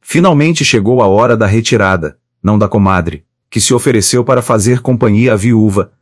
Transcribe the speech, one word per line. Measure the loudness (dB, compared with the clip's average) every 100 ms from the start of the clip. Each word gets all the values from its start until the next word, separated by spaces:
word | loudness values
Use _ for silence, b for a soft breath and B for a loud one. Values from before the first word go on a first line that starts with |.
Finalmente | -4 0 2 2 0 0
chegou | -2 0 0 0
a | 2
hora | 2 2 0
da | 0
retirada, | 0 0 0 0 -2 -4 -12 _ _
não | -2 0
da | 0
comadre, | 0 0 0 -4 -8 _ _ _
que | -6
se | -2
ofereceu | 0 0 0 0 -2
para | 0 -2
fazer | 0 -2 0 -2
companhia | -2 -2 0 2 2
à | 0
viúva | 0 2 2 0 -4 _